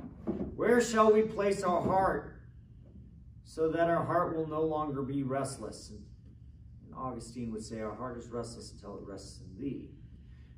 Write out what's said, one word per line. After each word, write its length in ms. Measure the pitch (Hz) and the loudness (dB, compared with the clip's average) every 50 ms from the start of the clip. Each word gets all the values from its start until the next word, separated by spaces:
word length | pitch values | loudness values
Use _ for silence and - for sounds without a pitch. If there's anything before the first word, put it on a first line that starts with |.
| - - - - - - - - - - - | -12 -12 -14 -8 -6 -4 -2 -2 -4 -4 -2
Where 240 | - 185 214 247 240 | 2 6 6 8 8
shall 320 | 226 - 220 220 220 220 214 | 6 6 6 6 8 10 10
we 80 | 220 | 8
place 420 | 214 - - - 202 202 196 196 190 | 6 4 2 2 2 2 2 2 2
our 200 | 180 175 170 - | 2 2 2 2
heart 560 | 180 185 190 190 185 156 147 - - - - - - - - - - - - - - - - - - - - - - - - - | 4 4 6 4 4 2 0 -4 -8 -14 -16 -18 -18 -20 -20 -20 -20 -20 -20 -20 -18 -18 -18 -18 -18 -18 -18 -20 -18 -20 -20 -20
so 240 | - - 160 160 160 | -12 0 2 2 2
that 200 | 156 165 170 170 | 4 4 4 4
our 120 | 170 160 135 | 4 4 2
heart 320 | - 165 170 175 170 165 | 2 2 2 2 2 0
will 140 | 160 160 151 | -2 -2 -2
no 140 | 151 156 160 | 0 0 2
longer 400 | 156 156 151 151 147 135 135 135 | 2 2 0 0 0 -2 -2 -2
be 200 | 123 139 143 135 | -2 -2 -2 0
restless? 680 | 127 131 139 135 - - - 110 107 - - - - | 0 0 0 -2 -2 -4 -8 -8 -10 -10 -12 -14 -14
And 120 | 107 104 - - - - - - - - - - - - - - - - - - - | -14 -14 -14 -16 -18 -18 -20 -20 -20 -20 -20 -20 -20 -20 -18 -18 -18 -18 -18 -14 -10
Augustine 560 | - 127 127 117 113 113 - - 127 117 113 110 | -8 -8 -6 -6 -8 -10 -10 -8 -6 -6 -4 -4
would 100 | 104 107 | -6 -6
say, 180 | - 113 110 | -6 -6 -6
"Our 140 | 110 107 104 | -6 -6 -6
heart 220 | - 127 127 120 | -6 -8 -8 -8
is 140 | 117 117 - | -8 -10 -8
restless 420 | 120 120 117 - - 110 - - - | -6 -6 -6 -6 -8 -12 -14 -14 -14
until 240 | - - 101 101 | -14 -12 -12 -12
it 60 | 98 - | -10 -10
rests 400 | 98 98 95 - - - - - | -10 -12 -12 -12 -14 -16 -16 -16
in 200 | 92 92 - 139 | -14 -12 -6 -6
thee." 280 | 139 - - - - - - - - - - - - - - - - - | -6 -6 -6 -10 -12 -16 -18 -18 -18 -18 -18 -18 -18 -18 -18 -18 -20 -18